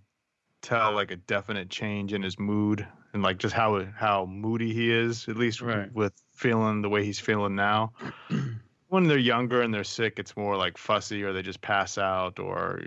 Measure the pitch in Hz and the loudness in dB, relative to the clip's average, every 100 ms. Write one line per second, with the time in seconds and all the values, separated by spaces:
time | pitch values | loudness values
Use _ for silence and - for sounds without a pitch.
0 | _ _ _ _ _ _ - 117 110 104 | _ _ _ _ _ _ -2 2 2 2
1 | 98 92 - 104 95 104 90 - 107 104 | -2 -6 -4 -4 -2 -6 -6 -6 -4 -4
2 | 101 104 95 90 104 104 104 107 101 - | -4 -4 -4 -4 -2 0 2 0 -4 -14
3 | _ 104 98 92 107 110 110 101 95 107 | _ -2 0 0 0 2 2 2 -2 -2
4 | 110 98 92 98 110 113 117 113 117 117 | 0 2 0 -4 -2 -2 -2 0 2 4
5 | 117 113 - 110 120 113 120 110 98 113 | 2 -2 -6 0 0 0 -2 -2 -2 0
6 | 104 - _ - 127 113 110 107 104 104 | -2 -2 _ -2 2 4 4 2 2 2
7 | 104 98 - 107 101 98 101 107 110 - | 2 -2 0 2 2 2 2 2 0 -6
8 | - - - 151 131 113 - _ - 190 | -12 -12 -4 -4 -2 -8 -14 _ 0 4
9 | 170 139 120 117 123 123 117 107 95 - | 6 6 4 2 2 2 2 0 -4 -2
10 | 110 101 98 - 101 98 90 - - 107 | -2 -2 -10 -4 -2 0 0 -4 -2 0
11 | - 107 98 95 95 92 - 101 92 - | 0 -4 -4 -4 -6 -8 -2 0 0 0
12 | 95 92 92 90 92 92 90 90 | 0 0 -2 -4 -6 -4 -4 -4